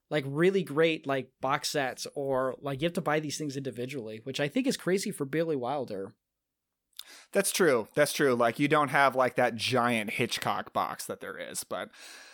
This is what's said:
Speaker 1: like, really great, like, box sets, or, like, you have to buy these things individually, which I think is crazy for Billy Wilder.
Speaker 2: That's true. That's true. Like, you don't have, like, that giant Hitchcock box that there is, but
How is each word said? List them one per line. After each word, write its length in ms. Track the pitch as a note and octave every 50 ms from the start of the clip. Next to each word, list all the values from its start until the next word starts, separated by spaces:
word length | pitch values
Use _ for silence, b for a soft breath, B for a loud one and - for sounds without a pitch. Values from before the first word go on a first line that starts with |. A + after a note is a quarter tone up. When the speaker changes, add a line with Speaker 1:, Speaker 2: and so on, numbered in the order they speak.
| _ _
Speaker 1:
like, 140 | D3 D3+ C3+
really 360 | C#3 C#3 D3+ E3+ F#3+ G3 G3 -
great, 420 | C3+ C#3 D#3 E3 E3 D#3+ - -
like, 240 | C#3 C#3 C3+ A#2+ - _ _
box 280 | - C3 C#3+ D3 - -
sets, 380 | - D3 C3+ B2+ A2 - - - -
or, 400 | C#3+ C#3 C3+ C3+ B2+ C3 C3 - -
like, 220 | C3+ C#3 C#3 C3
you 60 | D#3
have 60 | E3+ F3
to 80 | F#3
buy 180 | D3 D3+ D3+ D#3
these 180 | D#3 C#3+ C3+
things 180 | - D#3 D3 B2+
individually, 640 | C#3 C3 C3 G#2+ A#2 B2 C3 C#3+ C3+ G#2+ A2 A2 A2 -
which 160 | C3+ C3 -
I 80 | C#3+
think 180 | D3 - B3+ B3+
is 120 | C#4 -
crazy 340 | - - E3+ F#3 G3+ - G#3+
for 140 | - - C#3+
Billy 300 | C3+ D3 D#3+ E3+ D#3+ D#3
Wilder. 600 | C3 A#2+ B2 C#3+ D3 A#2+ A#2 G#2+ F#2 G2 - - _ _ _ _ _ _ _ _ _ _ _ _ _ _ _ _ B B B B B B B -
Speaker 2:
That's 180 | G3 F#3+ -
true. 360 | - - F#3+ D#3 C3 A2+ G2+ - -
That's 180 | D3 D3 - -
true. 200 | - D3+ C3+ B2
Like, 240 | A#2+ A#2+ A#2 A2+ -
you 80 | C#3+
don't 220 | C#3 D3+ D3+ D3 B2+
have, 260 | C#3+ C#3+ C#3 C3+ A#2+
like, 200 | C3 B2+ A#2+ -
that 200 | - B2 A#2+ A#2
giant 560 | A2+ G2 G#2 C3 B2 A#2 A#2+ A#2+ A2 G#2+ G#2+
Hitchcock 600 | - - B2 G#2+ - - - A#2 G2+ G2+ - -
box 340 | - G#2+ F2 - - - -
that 140 | - G2 -
there 180 | - F#2+ E2
is, 260 | D#2+ D#2+ B1 E2+ - -
but 260 | - G#2+ F2+ G2+ G#2+ B B B B B B B B